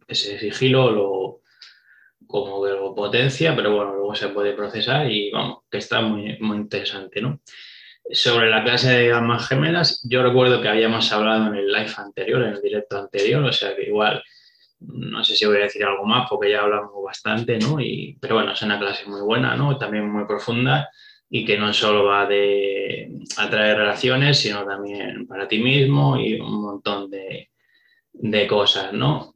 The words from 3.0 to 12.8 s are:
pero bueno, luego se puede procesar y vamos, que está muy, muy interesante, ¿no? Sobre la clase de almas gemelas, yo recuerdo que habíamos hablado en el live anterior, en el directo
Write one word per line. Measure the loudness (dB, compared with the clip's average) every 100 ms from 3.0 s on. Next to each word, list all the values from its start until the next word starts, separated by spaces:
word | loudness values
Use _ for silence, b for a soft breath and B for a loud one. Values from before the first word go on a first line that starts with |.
| 0 2 2 2 0 2
pero | 2 2
bueno, | 0 -2
luego | -4
se | -4 -4
puede | -2 -2
procesar | -2 -6 -4 0 2 0
y | -2 -2
vamos, | -4 -6 -8 _
que | -8
está | -2 -2
muy, | 0 -2 -6 -6
muy | -4 -4
interesante, | -4 -6 -6 -8 -8 -6
¿no? | -4 -6 B B B B B B -6
Sobre | 0 2 4 4
la | 2
clase | 2 2 4
de | 4 4
almas | 4 2 0 0
gemelas, | 0 2 2 0 0
yo | 0 2
recuerdo | 4 6 6 4
que | 2
habíamos | 2 2 2 0
hablado | 0 2 2 2
en | 0
el | 0
live | 0 -2 -8
anterior, | -12 -6 -2 0
en | 0
el | -2
directo | -4 -4